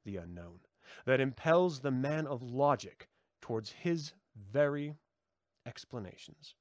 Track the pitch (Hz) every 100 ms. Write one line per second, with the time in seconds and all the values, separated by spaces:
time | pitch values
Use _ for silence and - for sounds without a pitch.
0 | 107 98 85 87 85 87 _ _ - -
1 | - 131 135 123 160 170 185 143 139 127
2 | 135 156 151 131 123 123 143 127 95 -
3 | - _ _ _ - 113 107 - 175 165
4 | 147 - _ 110 101 123 147 143 147 151
5 | _ _ _ _ _ _ - - - 123
6 | 95 - - - - -